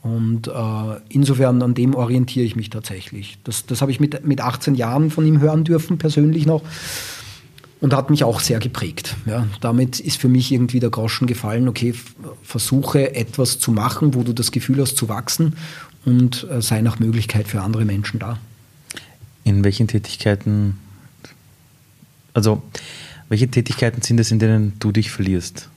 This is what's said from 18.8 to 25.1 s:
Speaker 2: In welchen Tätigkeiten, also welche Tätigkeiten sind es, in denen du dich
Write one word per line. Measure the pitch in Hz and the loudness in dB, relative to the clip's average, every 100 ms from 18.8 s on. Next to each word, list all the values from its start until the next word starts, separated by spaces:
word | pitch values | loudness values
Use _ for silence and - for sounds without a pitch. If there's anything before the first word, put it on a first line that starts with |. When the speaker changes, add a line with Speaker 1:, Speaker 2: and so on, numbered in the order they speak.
| _ - - - - _ | _ -18 -18 -20 -20 _
Speaker 2:
In | - 101 | 0 4
welchen | 101 98 110 | 4 2 0
Tätigkeiten, | 107 101 - 107 101 107 104 101 98 - - - _ - _ _ _ _ _ _ _ - _ _ | 0 -4 -2 0 0 0 0 0 -2 -10 -20 -20 _ -20 _ _ _ _ _ _ _ -20 _ _
also | - 107 104 - - - - - - - | 0 2 2 -2 -16 -16 -18 -18 -20 -4
welche | 110 127 | 0 2
Tätigkeiten | 127 117 - 117 120 | 2 0 0 0 0
sind | - 117 | 0 2
es, | 113 | 4
in | 113 | 4
denen | 110 110 104 101 | 4 4 2 0
du | 107 | 0
dich | 104 107 | 0 0